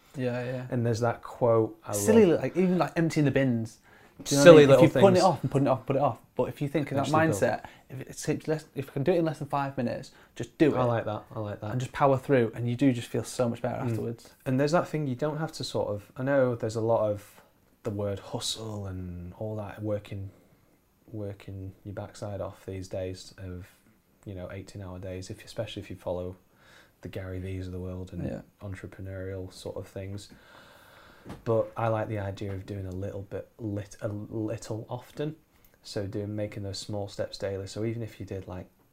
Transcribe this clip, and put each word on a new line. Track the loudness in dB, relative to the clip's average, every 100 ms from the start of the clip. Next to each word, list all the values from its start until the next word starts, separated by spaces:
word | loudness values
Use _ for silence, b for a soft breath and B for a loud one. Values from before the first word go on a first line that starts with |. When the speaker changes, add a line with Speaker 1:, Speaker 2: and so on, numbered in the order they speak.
| _ -6
Speaker 1:
Yeah, | -4 -4
yeah. | -6 -8 -4
Speaker 2:
And | -2
there's | 0 2
that | 0 -2
quote | -8 0 4 4 4 -2 -6
I |
Speaker 1:
Silly, | -2 6 8 8
Speaker 2:
love. | 6
Speaker 1:
like, | 0 2
even, | 2 4
like, | 0 0
emptying | 0 4 4
the |
bins. | 4 2 0 -2 -10 b b b b
Do | -2
you | 8
know |
Speaker 2:
Silly | 12
Speaker 1:
what | 12
I |
mean? | 12
Speaker 2:
little | 10 8
Speaker 1:
If | 8
you |
put | 8
it |
Speaker 2:
things. | 8
Speaker 1:
off | 6 4
and | 0
put | 2
it | 2
off, | 0 0
put | 2
it |
off. | 2 0 -10
But | -4 -4
if | -2
you | -4
think | -2 -2
in | -2
that | 0
Speaker 2:
Eventually | 2 2
build. | 2 0 0
Speaker 1:
mindset, | -6 B -16
if | -14
it | -14 -10
takes | -4 -4 -2
less, | -6 -6
if | -12 -8
I |
can | -4
do | 2
it | 2
in |
less | 2 -2
than | -4
five | -4 -4 -2
minutes, | -4 -4 -10 b b
just | -12 -8 2
do | 4
it. | 4
Speaker 2:
I |
like | 2 0
that. | -2 -6 -8
I | -10
like | -8 -8
that. | -6
Speaker 1:
And | -6
just | -6
power | 0 2 2
through, | 4 4 4 0
and | -4
you |
do | 2 4
just | 2 -2
feel | -6
so | -6 -2 -2
much | -2
better | -4 -4
Speaker 2:
Mm. | -4
Speaker 1:
afterwards. | -4 -4 -8 -14 -14
Speaker 2:
And | -2 0
there's | 2
that | 2 0
thing | -4 -4
you |
don't | -4 -4 -4
have | -8
to | -8
sort | -6 -4 -4
of, | -6 -8 -8
I |
know | 0 2 2 0
there's | -4 -2
a |
lot | 0 2 2
of | -2 -8 -20 _ _ _ _
the | -8
word | -4 -4 -6
hustle | -8 -8 -6 -8 -8 -8 -8
and | -8 -10 -10 -12 -10
all | -8 -8
that | -10 -8
working, | -4 -4 -4 -12 -12 -14 b b b b _ _ -16
working | -10 -10 -10 -14 -14 -14 -14
your | -14
backside | -12 -12 -10 -10 -8
off | -8 -10 -12
these | -10 -8
days | -8 -8 -8 -14 -16
of, | -14 -12 -16 _ _ _ _ _
you | -16
know, | -12 -12
eighteen-hour | -12 -14 -14 -14 -12
days, | -10 -10 -10
if, | -14
especially | -14 -10 -10 -10
if | -12
you | -10
follow | -6 -4 -6 -10 _ b b b b _
the | -12
Gary | -10 -8 -8
V's | -6 -8 -8
of |
the | -8
world | -8 -10 -10
and | -6
Speaker 1:
Yeah. | -6 -6 -12 _
Speaker 2:
entrepreneurial | -12 -12 -12 -14 -12 -10 -8 -8 -10
sort | -12 -12 -10
of | -10
things. | -10 -10 -10 -14 B B B B B B B B B B -12
But | -2 0 0 -2
I | -2
like | -2 -4
the | -6
idea | -6 -8 -8
of | -8 -10
doing | -10 -8
a |
little | -8 -8 -8
bit, | -10 -12 -12 -12
lit-, | -8 -6 -8 -10
a | -8
little | -8 -10 -6 -6 -6 -8 -10 -10
often. | -12 -14 -8 -8 -8 _ b b b
So | -12 -8 -6
doing, | -6 -6 -6
making | -6 -6
those | -10 -10
small | -8 -8 -8
steps | -8 -8 -6
daily. | -6 -6 -8
So | -6
even | -6 -4
if | -8 -12
you | -10
did, | -10 -10
like, | -14 -14 _ _